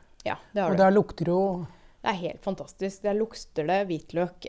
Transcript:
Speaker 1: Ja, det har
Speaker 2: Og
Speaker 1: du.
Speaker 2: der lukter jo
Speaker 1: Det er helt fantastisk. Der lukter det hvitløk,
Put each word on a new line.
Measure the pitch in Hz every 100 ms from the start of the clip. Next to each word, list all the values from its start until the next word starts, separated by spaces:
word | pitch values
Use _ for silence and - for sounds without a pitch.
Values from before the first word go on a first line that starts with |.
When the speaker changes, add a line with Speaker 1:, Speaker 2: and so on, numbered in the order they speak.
| - -
Speaker 1:
Ja, | - - -
det | 202
har | 185
Speaker 2:
Og | 185
Speaker 1:
du. |
Speaker 2:
der | 190
lukter | 202 202 - 165
jo | 180 196 180 165 - - _
Speaker 1:
Det | -
er |
helt | 190 170 -
fantastisk. | 202 196 139 - 196 190
Der | 208
lukter | 208 220 - - - 156
det | 190 196
hvitløk, | 156 - 165 175 -